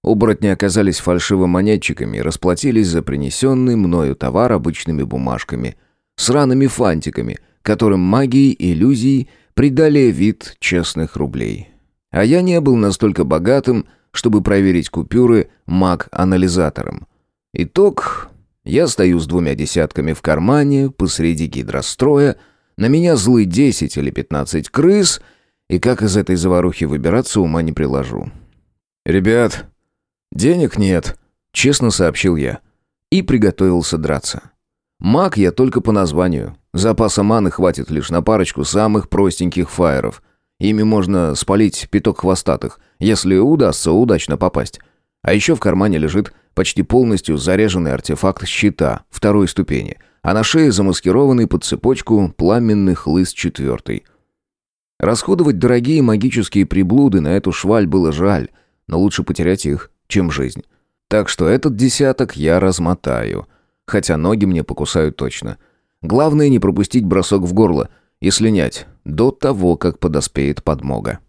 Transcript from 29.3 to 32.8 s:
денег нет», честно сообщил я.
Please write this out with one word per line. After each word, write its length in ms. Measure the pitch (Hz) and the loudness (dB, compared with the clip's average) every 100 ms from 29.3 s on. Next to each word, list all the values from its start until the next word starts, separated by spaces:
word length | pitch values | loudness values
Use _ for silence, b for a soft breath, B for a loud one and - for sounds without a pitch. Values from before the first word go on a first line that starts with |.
| 117 117 - - _ _ _ _ _ _ | 2 0 -2 -14 _ _ _ _ _ _
денег 460 | - 120 175 151 - | -2 0 2 0 0
нет», 400 | 98 87 - - _ _ _ | 0 0 -2 -10 _ _ _
честно 380 | - 135 139 120 | 0 0 2 0
сообщил 460 | 98 87 73 95 82 | 2 0 2 0 0
я. 240 | 65 - _ _ | -2 -6 _ _